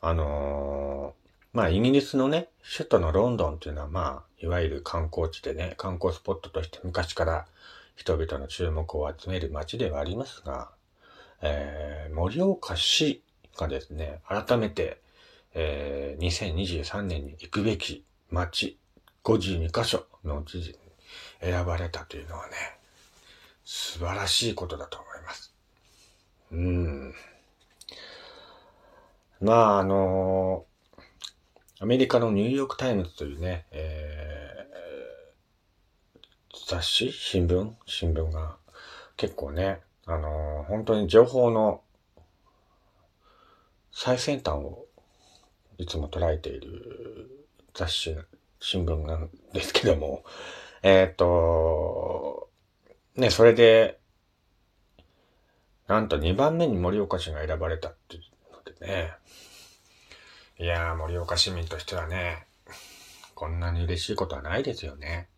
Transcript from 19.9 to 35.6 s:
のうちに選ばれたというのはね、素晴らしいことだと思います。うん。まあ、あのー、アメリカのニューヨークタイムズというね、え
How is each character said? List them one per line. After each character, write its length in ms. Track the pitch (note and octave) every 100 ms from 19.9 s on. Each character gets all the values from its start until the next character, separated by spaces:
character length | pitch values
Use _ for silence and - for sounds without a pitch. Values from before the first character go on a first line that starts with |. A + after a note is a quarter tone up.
| - - _
の 160 | D#2+ D2
う 60 |
ち 140 | D2+ F2
に 200 | E2+ - - _ - - - -
選 240 | F2 F2+ F2
ば 100 | E2+
れ 140 | F2
た 160 | - -
と 100 | -
い 60 |
う 60 | D#2+
の 100 | E2
は 80 | -
ね、 80 | - - - _ _ _ _ - - - _
素 340 | - - - E2
晴 200 | E2+ G2
ら 80 | G2
し 260 | - A#2+
い 20 |
こ 120 | - E2+
と 120 | D#2+
だ 80 | -
と 100 | -
思 100 | - -
い 60 | -
ま 80 |
す。 200 | - - _ _ _ _ _ _ _ _ _ _
う 40 | E2
ん。 580 | F2 F2+ E2+ C#2 C2+ - - - _ _ _ _ - - - - - - - - - _ _ - - _ _ _
ま 100 | G2
あ、 260 | A2+ A2 G2+
あ 40 |
の 800 | F#2+ G2 F#2+ F#2+ F#2+ F#2+ F#2 F#2 - _ _ -
ー、 60 | - _ - _ _ _ _ _
ア 40 | -
メ 120 | B2+
リ 100 | B2+
カ 100 | B2+
の 120 | A#2
ニ 160 | G2+ A2
ュ 60 |
ー 40 | C3+
ヨ 80 |
ー 20 | C3+
ク 100 | -
タ 140 | C3
イ 20 |
ム 100 | A2
ズ 100 | E2
と 100 | -
い 100 | D2
う 60 | C#2+
ね、 260 | F2+ F2 -
え 960 | D#2 D#2 D2+ D2+ D2+ D2+ D2 D2 - - F#2 F2 C#2+ A#1+ B1+ B1+ _ _ _